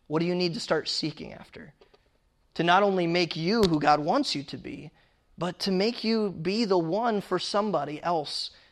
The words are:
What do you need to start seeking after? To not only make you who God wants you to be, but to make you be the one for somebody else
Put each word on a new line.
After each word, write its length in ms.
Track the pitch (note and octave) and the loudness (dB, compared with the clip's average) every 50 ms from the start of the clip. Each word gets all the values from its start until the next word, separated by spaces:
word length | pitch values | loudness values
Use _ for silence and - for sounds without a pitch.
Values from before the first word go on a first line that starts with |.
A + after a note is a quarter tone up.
| _ _ | _ _
What 120 | D3+ D#3+ | -2 0
do 60 | E3 | 2
you 80 | F3 F3+ | 2 2
need 220 | F3+ F3+ F3 D#3+ | 2 0 0 -2
to 40 | A#3+ | -4
start 300 | - - D#3+ D#3 - - | -2 0 0 0 0 -2
seeking 440 | - - - D3+ D3 - - - - | -4 -4 -4 -6 -6 -8 -12 -14 -14
after? 400 | - - - - - D3+ D3+ - _ - _ _ _ _ _ _ _ _ _ _ _ _ _ _ | -16 -20 -20 -20 -20 -20 -20 -20 _ -20 _ _ _ _ _ _ _ _ _ _ _ _ _ _
To 80 | - E3 | -2 2
not 180 | E3+ F3 F#3+ | 4 6 6
only 240 | G#3 G3+ F#3+ F#3 F3 | 6 4 2 2 0
make 300 | E3+ E3+ F3+ F3+ D3+ - | 2 2 2 2 0 -2
you 260 | D#3 D#3+ F3 A3 A#3+ | -4 0 0 2 4
who 180 | G#3 F3+ D#3+ D3+ | 4 4 4 2
God 200 | D3 D3+ D3 D3+ | 4 4 4 4
wants 340 | D3 E3 G3+ C#4 C#4+ - - | 4 0 0 0 0 -2 -4
you 80 | C#3+ C#3+ | -6 -6
to 140 | - - - | -8 -12 -12
be, 320 | - - - - C#3+ D3+ - _ _ _ _ _ _ _ _ - | -12 -12 -12 -12 -14 -16 -20 _ _ _ _ _ _ _ _ -8
but 220 | E3+ F3+ F3 - | -6 -6 -6 -4
to 120 | - G3 | -2 0
make 320 | F#3+ F3+ G3 A3+ A#3+ - - | 2 2 2 0 0 -2 0
you 280 | A3 A3+ A3 G#3+ G3+ | 0 2 2 0 -2
be 340 | F3 D#3+ D#3+ F3 G3 A3+ A#3+ | -4 -4 -4 -2 0 0 2
the 140 | F#3+ F#3+ F3+ | 2 2 2
one 420 | E3 D#3+ E3+ G#3 A#3+ A#3+ A3 G3+ | 2 2 0 0 0 0 0 0
for 160 | F#3 - F#3 F3 | -2 -2 -2 -2
somebody 640 | - - - G3+ G#3 G#3+ F#3 D3+ C#3+ C#3+ D3+ D3 | -2 -2 0 0 0 2 0 -2 -2 -2 -6 -6
else 480 | - E3+ F3 D#3+ C#3+ - - - - - - - _ _ | -4 -2 -2 -2 -2 -4 -6 -8 -8 -8 -12 -18 _ _